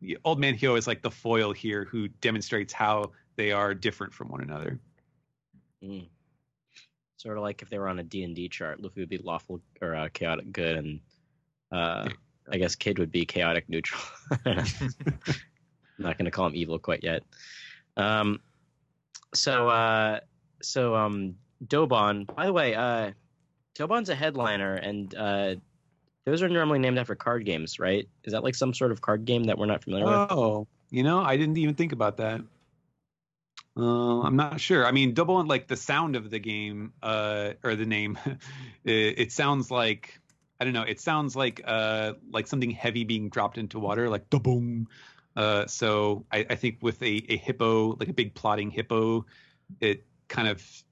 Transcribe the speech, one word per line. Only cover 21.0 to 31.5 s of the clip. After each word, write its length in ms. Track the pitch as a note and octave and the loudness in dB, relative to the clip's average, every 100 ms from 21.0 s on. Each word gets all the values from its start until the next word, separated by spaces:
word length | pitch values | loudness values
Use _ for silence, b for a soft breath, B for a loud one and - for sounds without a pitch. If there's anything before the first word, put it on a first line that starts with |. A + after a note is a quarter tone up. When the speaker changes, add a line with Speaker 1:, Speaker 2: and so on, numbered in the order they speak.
| G#2+ G2+ F#2+ F2+ _ - | 2 0 -4 -6 _ -18
Speaker 2:
Dobon. 600 | A#2+ D3 D#3 A#2+ G#2 G2+ G2+ | 0 2 4 6 4 2 -4
By 120 | - F3+ | -2 0
the 60 | |
way, 220 | F3+ C3+ | 2 2
uh, 380 | A2 B2 A#2 G#2+ G2 _ _ _ _ _ - | 2 0 0 -2 -6 _ _ _ _ _ -6
Dobon's 320 | D#3 A3+ G3 | -2 0 0
a 60 | |
headliner, 600 | C#3 D#3 C#3 A2+ G2+ G2 | -2 0 0 0 0 0
and, 400 | F#2+ F2+ G#2 G2 | -2 -4 -6 -6
uh, 400 | - G#2 G2+ G2 F#2 - _ _ _ _ _ - | -4 -2 0 0 -2 -8 _ _ _ _ _ -2
those 160 | D#3+ | 2
are 60 | F#3 | 2
normally 300 | F3 D#3 C#3+ | 4 4 4
named 180 | C3 B2 | 2 2
after 160 | A#2 | -2
card 300 | G2 - A#2+ | -4 -2 0
games, 340 | G2+ D#2+ D#2+ - | 0 -2 -4 -2
right? 300 | F#2 G2+ - _ | 0 2 0 _
Is 80 | - | -6
that, 100 | A2 | -2
like, 120 | B2+ | -2
some 200 | B2+ B2+ | 0 0
sort 180 | B2 B2+ | 2 0
of 80 | G#2+ | 0
card 240 | - G#2+ | 0 0
game 200 | A2+ A#2+ | 2 2
that 140 | A2+ F#2+ | 2 2
we're 80 | G#2 | 0
not 180 | G2+ | 0
familiar 220 | - F#2+ G#2 | -2 0 4
with? 240 | G#3 G3+ | 4 4
Speaker 1:
Oh, 340 | E3+ A2+ G#2+ G#2+ _ - | 2 2 0 -4 _ -6
you 120 | B2 | 0
know, 180 | C#3 F3+ | 2 4
I 160 | E3+ C3+ | 4 2
didn't 200 | D#3 | 2